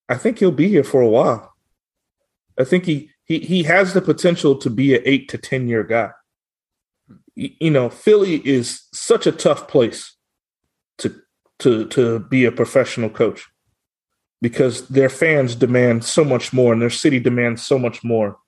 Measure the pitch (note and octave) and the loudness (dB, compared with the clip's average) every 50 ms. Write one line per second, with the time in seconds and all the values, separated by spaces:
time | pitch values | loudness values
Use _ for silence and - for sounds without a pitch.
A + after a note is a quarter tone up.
0 | _ - B2 B2 - A3+ A#3+ - G#3+ F3+ D3+ B2+ D#3 G3 G#3 D3+ C3+ - - C3+ | _ -6 -6 -2 -2 -4 0 2 0 0 2 2 0 2 2 2 0 2 2 2
1 | B2 A2+ G#2+ B2 D#3+ D#3+ A#2+ G#2+ - - _ _ _ _ _ _ _ _ _ _ | 4 4 4 4 4 2 0 -2 -6 -16 _ _ _ _ _ _ _ _ _ _
2 | _ _ _ _ _ _ _ _ _ _ _ - B2+ - F#3 F3+ F3+ F3 D#3 C#3+ | _ _ _ _ _ _ _ _ _ _ _ -4 -2 0 0 -2 0 -2 -4 -4
3 | - - _ _ _ _ D#3+ D#3 - C#3+ F3+ F#3 E3 D3 E3+ F#3+ G3 F3+ F3+ F#3+ | -6 -12 _ _ _ _ -6 -6 -4 -4 -2 -2 0 2 2 2 2 2 0 -2
4 | F#3 - D3 - - F3+ E3+ F3 - D3+ C#3 C3+ - C#3+ A#2 G#2 C3+ C#3 C3 A#2 | 0 0 -2 0 2 0 0 2 2 0 0 0 -2 -4 -2 0 2 2 2 2
5 | - C3 C#3 C3+ C3+ - - A#2+ - - C#3 C3 B2+ A#2+ A#2 A2 G#2 - A2+ A#2 | 2 0 0 0 -2 -6 -14 -14 -10 -8 -6 -6 -4 -4 -4 -4 -4 -2 -2 -2
6 | A2 F#2+ - _ _ _ _ _ _ _ _ _ _ _ _ _ _ _ _ _ | -2 -4 -8 _ _ _ _ _ _ _ _ _ _ _ _ _ _ _ _ _
7 | _ _ - _ _ _ _ - C#3 C#3 - _ D#3 E3 D3+ C3+ B2 A#2 - - | _ _ -20 _ _ _ _ -14 -14 -14 -10 _ -2 0 2 2 0 0 -6 -2
8 | - G#3+ G#3+ G#3 G3 G3 E3 C#3+ - B2+ C#3 B2+ A#2+ - - - _ _ - - | 2 4 4 4 4 2 -2 -4 0 0 0 0 0 -4 -8 -14 _ _ -16 -14
9 | - - - - - F3 - - - E3+ D3 - - - - D3 A#2+ G#2+ - - | -2 0 0 0 2 -2 -2 0 0 0 0 0 -4 -2 2 2 2 2 -2 -8
10 | - - _ _ _ _ _ _ _ _ _ _ _ _ _ _ _ _ _ - | -16 -18 _ _ _ _ _ _ _ _ _ _ _ _ _ _ _ _ _ -10
11 | - - - - _ _ _ _ _ _ _ _ - C3+ A#2+ A2 A2 - - - | -10 -10 -10 -10 _ _ _ _ _ _ _ _ 0 0 0 0 -2 -4 -2 -2
12 | B2 A#2 A#2 A2+ G2 - C3+ C3 B2+ A#2 - - A#2 - - C3+ B2 - - - | 0 0 -2 -4 -6 -4 0 0 0 0 0 -2 -4 0 0 -2 -2 -2 -4 -6
13 | A2+ G#2+ - - A#2 G#2 F#2 - - _ _ _ _ _ _ _ _ _ _ _ | -8 -8 -2 -2 -2 -2 -2 -6 -16 _ _ _ _ _ _ _ _ _ _ _
14 | _ _ _ _ _ _ _ _ A#2+ A#2+ A#2 - C3+ B2+ A2+ - - - C3 C3+ | _ _ _ _ _ _ _ _ -6 -6 -2 0 0 0 -2 -6 -12 -2 0 2
15 | C3+ C3 - - E3 E3 D#3 D3 C3 B2 A#2 A#2 C#3 A#2 A#2+ B2 B2 B2 A#2 A#2 | 2 2 0 0 0 2 2 2 0 -2 0 -2 0 2 2 2 4 4 2 0
16 | A2+ - - - D#3 C#3+ B2+ A#2+ - - - C3 B2+ A#2+ A2+ A2+ A#2 A#2+ A#2 - | -2 -2 0 0 2 2 0 -2 -4 -2 0 2 4 4 4 2 0 -2 -4 0
17 | - D#3 C#3 B2+ A#2+ C3 A#2+ B2 A#2+ A#2+ A#2+ A#2 - - C#3+ C3+ B2 A#2+ A2+ - | 0 0 0 2 0 0 0 0 -2 -2 -4 -6 -4 -2 -2 0 0 -4 -6 -8
18 | - A#2 A#2 A2+ G#2+ G2+ G2 - _ | -6 -4 -2 -2 -2 -4 -6 -12 _